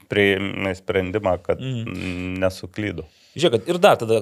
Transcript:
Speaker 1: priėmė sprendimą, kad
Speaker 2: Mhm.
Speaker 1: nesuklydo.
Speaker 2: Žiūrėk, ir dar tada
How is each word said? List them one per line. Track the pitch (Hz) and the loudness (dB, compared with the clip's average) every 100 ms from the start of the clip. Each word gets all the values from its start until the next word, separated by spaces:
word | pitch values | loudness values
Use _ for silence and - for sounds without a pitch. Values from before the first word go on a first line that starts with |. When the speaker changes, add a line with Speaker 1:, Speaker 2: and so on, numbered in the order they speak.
| - | -2
Speaker 1:
priėmė | 101 98 95 98 95 98 87 | 2 4 4 -2 -4 -4 -4
sprendimą, | - 95 92 104 98 90 | -2 -2 0 -2 0 -2
kad | - 90 | -2 -4
Speaker 2:
Mhm. | 131 120 110 92 92 90 90 92 | -4 -6 -8 -8 -6 -6 -6 -2
Speaker 1:
nesuklydo. | 92 - 90 - 104 85 78 _ _ - | -2 -2 -12 -8 -6 -6 -12 _ _ 0
Speaker 2:
Žiūrėk, | 165 113 156 | 2 2 0
ir | 175 | 4
dar | 190 123 | 6 6
tada | 110 110 | 2 0